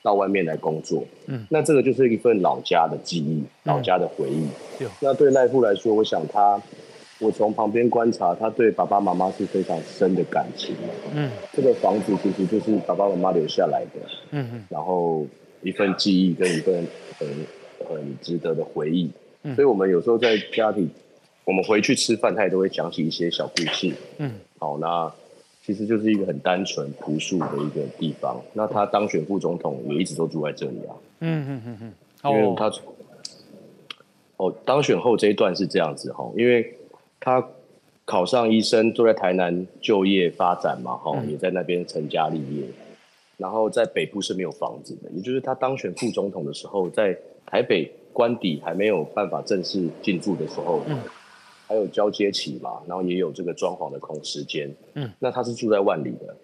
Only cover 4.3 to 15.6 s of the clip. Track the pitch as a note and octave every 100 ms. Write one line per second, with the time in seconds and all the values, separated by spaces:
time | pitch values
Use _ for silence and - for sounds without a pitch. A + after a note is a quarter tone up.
4.3 | D2+ D2+ - - - C#3+ - C#3 C3 C#3+
5.3 | C3 B2 C3 A2+ G2 A#2 G#2+ G#2+ F#2+ D#2
6.3 | G#2 G2+ G2+ - - - - - - A2
7.3 | - G#2+ G#2+ G#2+ A#2 A#2+ A#2+ A#2 - F2+
8.3 | F2 A2 G#2+ A2+ F#2 E2 G2+ G2+ F2+ F#2
9.3 | - F#2+ G2 F2+ E2+ D#2 - F#2 F2+ -
10.3 | - - - - - - - - D3 C#3+
11.3 | A2+ - - C3+ A2+ G2 G#2 G2 F#2+ G2+
12.3 | F#2+ F#2 G#2+ A2 G2+ - F2 G2+ F2+ F#2+
13.3 | F2 D2+ - E2+ C2 - - - - -
14.3 | D3 A#2+ A#2 G2 D2+ E2+ F2+ E2+ D#2+ C#2
15.3 | - - -